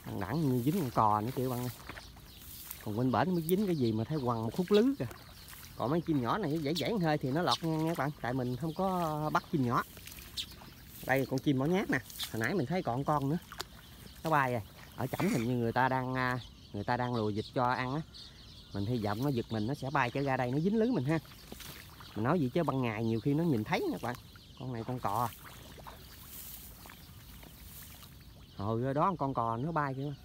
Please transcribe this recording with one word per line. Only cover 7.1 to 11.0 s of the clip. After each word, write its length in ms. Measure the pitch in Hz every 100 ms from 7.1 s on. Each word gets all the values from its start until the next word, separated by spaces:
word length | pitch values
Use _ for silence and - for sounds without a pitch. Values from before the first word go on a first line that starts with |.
| 151
thì 140 | 131
nó 100 | 143
lọt 220 | 170 120
ngang 220 | 165 156 160
nha 80 |
các 40 | 165
bạn. 140 | 139 147
Tại 120 | 117
mình 220 | 131 123 123
không 180 | 160
có 560 | - 190 185 165 151 151
bắt 100 | 165 -
chim 140 | 165 123
nhỏ. 180 | 135 - - - - - - - - - - - -